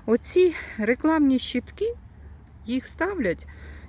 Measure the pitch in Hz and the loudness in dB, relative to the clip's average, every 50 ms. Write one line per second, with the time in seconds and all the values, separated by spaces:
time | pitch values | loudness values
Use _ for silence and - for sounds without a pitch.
0 | - - 220 240 - - - 359 370 359 320 - - - - - 214 208 254 - | 0 2 2 2 2 2 4 4 4 4 4 0 -8 -10 -6 -2 0 0 0 2
1 | - 311 320 320 294 269 262 247 - - - 247 233 - - - 403 453 480 - | 2 2 4 4 4 4 4 2 0 -2 -4 -4 -6 -6 -6 -4 -4 -4 -4 -6
2 | - - - - - - - - - - - - - - 240 262 - - - - | -12 -20 -20 -20 -20 -20 -20 -20 -20 -20 -20 -16 -8 -6 -4 -4 -6 -8 -4 -4
3 | 330 370 415 359 240 185 160 - - - - - - - - - - | -2 -2 -2 -2 -2 -2 -2 -4 -8 -14 -18 -18 -18 -18 -18 -18 -18